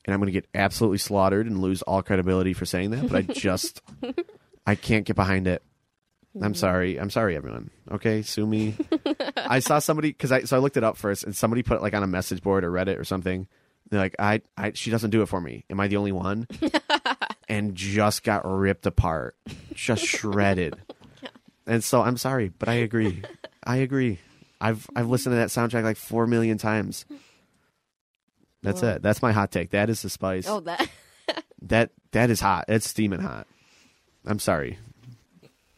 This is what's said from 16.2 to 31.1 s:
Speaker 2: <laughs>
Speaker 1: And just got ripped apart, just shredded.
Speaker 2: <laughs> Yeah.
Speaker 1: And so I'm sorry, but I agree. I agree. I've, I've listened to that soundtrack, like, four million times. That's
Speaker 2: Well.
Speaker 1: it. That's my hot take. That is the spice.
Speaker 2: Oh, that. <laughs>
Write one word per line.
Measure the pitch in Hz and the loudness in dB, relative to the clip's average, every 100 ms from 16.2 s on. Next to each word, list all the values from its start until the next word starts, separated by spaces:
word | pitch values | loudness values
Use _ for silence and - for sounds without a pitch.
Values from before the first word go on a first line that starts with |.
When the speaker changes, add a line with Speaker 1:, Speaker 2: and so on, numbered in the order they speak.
| 92 104 117 | -2 -4 -6
Speaker 2:
<laughs> | - 302 302 - 302 - 262 - - - | -4 -2 -2 0 -2 -2 -4 -6 -8 -6
Speaker 1:
And | 104 104 | -4 -4
just | 90 98 101 104 - | -4 -2 2 2 2
got | - 101 - | 0 0 0
ripped | 95 98 98 101 | 0 2 0 0
apart, | - 90 80 60 - - - - | 2 2 0 -4 -10 -16 -16 -16
just | - - 110 - | -8 -2 -2 0
shredded. | - 107 101 98 92 82 - | -2 0 2 4 2 0 -6
Speaker 2:
<laughs> | - - - - | -14 -20 -20 -20
Yeah. | - - _ _ - | -20 -20 _ _ -2
Speaker 1:
And | 117 | 0
so | - 127 | 2 4
I'm | 113 123 | 4 0
sorry, | 131 131 101 | 0 0 -2
but | - 110 | -2 -2
I | 120 | 0
agree. | 113 113 110 87 95 - - _ | 2 2 2 0 -8 -16 -20 _
I | - 127 | -2 0
agree. | 131 135 127 92 - _ - - | 0 0 0 -2 -8 _ -20 -4
I've, | 110 110 - - | -2 -2 -4 -2
I've | 117 | 0
listened | 123 127 | 2 2
to | 120 | 2
that | 117 | 2
soundtrack, | - 117 117 | 2 0 0
like, | 110 107 | 0 -2
four | - 113 117 | -2 0 2
million | 117 113 107 | 4 2 0
times. | 113 110 98 98 - 285 - _ _ _ _ _ _ _ _ _ _ _ _ _ | 0 -2 -2 -6 -12 -18 -20 _ _ _ _ _ _ _ _ _ _ _ _ _
That's | 98 180 | -4 -2
Speaker 2:
Well. | 120 95 | 0 0
Speaker 1:
it. | |
That's | 101 107 | 0 2
my | 123 | 2
hot | 107 98 | 2 2
take. | 90 85 | -2 -2
That | 101 107 | 0 0
is | 110 | 0
the | 95 | -6
spice. | - 95 92 92 | -6 -4 -4 -2
Speaker 2:
Oh, | 208 | -4
that. | 165 170 311 | -4 -4 -4
<laughs> | - _ | -6 _